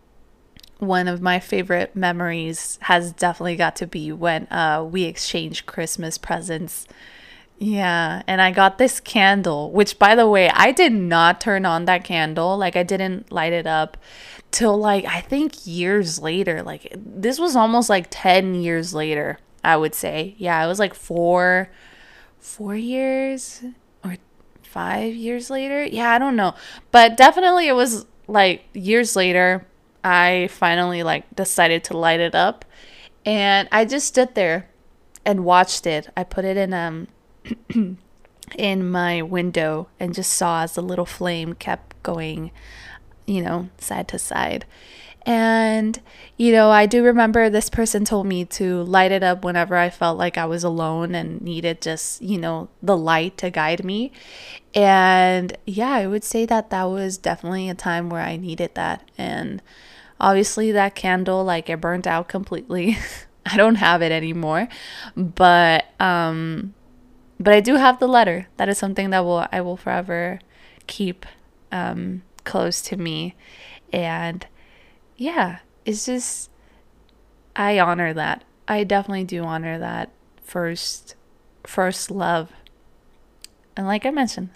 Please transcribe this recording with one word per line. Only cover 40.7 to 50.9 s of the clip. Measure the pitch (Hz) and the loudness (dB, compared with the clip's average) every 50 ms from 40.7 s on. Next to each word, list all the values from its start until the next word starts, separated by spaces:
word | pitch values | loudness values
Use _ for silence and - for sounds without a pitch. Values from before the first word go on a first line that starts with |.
| - | -6
the | - 175 | -6 -6
little | 180 180 175 175 | -6 -4 -6 -6
flame | - - - 180 180 170 165 165 165 170 | -6 -6 -6 -4 -4 -4 -4 -6 -8 -10
kept | - - - - - - - - - - | -10 -8 -8 -8 -8 -10 -14 -20 -12 -8
going, | - 175 165 160 156 156 160 160 175 - - - - - - - - - - - - - - _ | -8 -6 -6 -6 -8 -8 -10 -10 -12 -14 -18 -20 -20 -20 -20 -20 -20 -20 -20 -20 -20 -20 -14 _
you | - 202 185 170 | -4 -4 -4 -2
know, | 175 165 175 180 185 - - | -4 -4 -6 -6 -10 -12 -14
side | - - - - - - | -12 -10 -8 -8 -8 -8
to | - 185 | -10 -10
side. | - - - - - - - - - - - - - - - - - - - - - | -8 -6 -6 -4 -4 -4 -4 -6 -10 -12 -20 -20 -20 -20 -20 -20 -20 -20 -20 -10 -4
And, | - 233 226 226 226 226 226 226 220 220 220 214 220 226 - - - - - - - _ | -2 0 2 2 2 2 2 2 2 0 0 -2 -2 -4 -6 -10 -20 -20 -20 -20 -14 _
you | - 233 240 226 | 0 4 6 6
know, | 220 214 214 | 8 8 8
I | 214 208 208 | 8 8 6
do | 208 233 240 240 | 6 6 6 6
remember | 247 240 240 226 220 220 233 226 220 | 6 6 6 4 4 4 4 4 4
this | 208 214 220 - | 2 0 -2 -2
person | - - 226 220 - 208 208 | -2 -2 -2 0 0 -2 -2
told | - 226 202 190 | 0 0 -2 -2
me | 196 185 180 180 | -2 -2 -4 -4
to | 180 - - 196 185 180 180 175 | -6 -6 -4 -4 -2 -2 -2 -2
light | 180 185 190 185 185 196 | 2 4 4 6 4 4
it | 190 190 | 2 2
up | 180 180 180 185 | 2 0 0 -2
whenever | 180 175 175 170 160 180 | -2 0 0 0 2 2
I | 175 175 180 | 2 2 0
felt | - - 180 170 165 180 | 0 0 -2 0 0 0
like | 180 175 - | -2 -2 -2
I | 175 165 | -2 -4
was | 160 165 170 170 | -4 -4 -4 -4
alone | 175 165 165 165 160 | -2 -2 -2 -2 -2